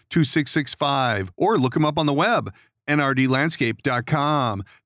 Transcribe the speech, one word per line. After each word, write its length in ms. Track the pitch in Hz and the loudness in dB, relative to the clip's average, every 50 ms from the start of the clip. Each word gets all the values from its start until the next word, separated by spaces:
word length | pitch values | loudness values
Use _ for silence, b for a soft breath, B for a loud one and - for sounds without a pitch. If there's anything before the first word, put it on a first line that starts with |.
| b b | b b
two 140 | - 170 151 | 0 2 2
six 260 | - - 165 143 - - | 2 2 0 0 0 0
six 200 | 160 143 - - | -2 -2 -2 -4
five, 560 | - 151 143 139 135 131 123 110 101 95 92 - | -4 -2 -2 0 0 0 0 0 -2 -4 -6 -4
or 220 | - 147 196 226 170 | -2 0 2 2 2
look 160 | 127 131 - | 2 0 2
'em 80 | 165 151 | 0 0
up 140 | 151 151 165 | 0 0 0
on 80 | 156 | 0
the 60 | 147 143 | 0 2
web, 420 | 143 170 226 240 160 110 104 b b b b b b _ | 2 2 2 0 0 -2 -4 b b b b b b _
N 140 | - 147 151 | -2 0 0
R 120 | 143 135 135 | 0 0 2
D 140 | 131 131 | 2 2
landscape 560 | 127 127 131 147 165 160 - 131 117 110 - - | 2 2 2 0 0 -2 -2 -2 -2 -2 -2 -2
dot 240 | 139 127 123 123 | -2 -2 -2 -2
com. 560 | - 156 151 143 147 151 147 127 117 104 95 98 b b b b | -2 0 0 0 0 0 0 0 -2 -4 -6 -8 b b b b